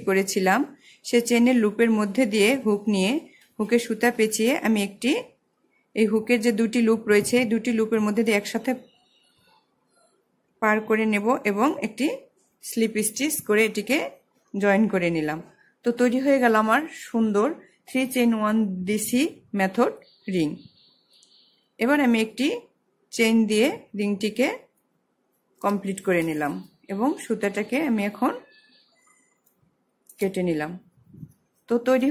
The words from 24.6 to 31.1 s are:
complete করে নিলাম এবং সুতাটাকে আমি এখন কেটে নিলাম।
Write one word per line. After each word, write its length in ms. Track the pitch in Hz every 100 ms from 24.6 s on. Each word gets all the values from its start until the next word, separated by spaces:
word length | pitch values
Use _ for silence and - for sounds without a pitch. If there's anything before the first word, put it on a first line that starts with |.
| _ _ _ _ _ _ _ _ _ _
complete 360 | 202 202 196 190 -
করে 160 | 175 165
নিলাম 240 | 151 147 185 185 _ -
এবং 160 | 196 262 381
সুতাটাকে 520 | - 220 202 202 214 262 311
আমি 120 | 220 202
এখন 220 | 208 254 494 - _ _ _ _ _ _ _ _ _ _ _ _ _ _ _ _ -
কেটে 240 | 196 185 180
নিলাম। 220 | 156 151 180 _ _ _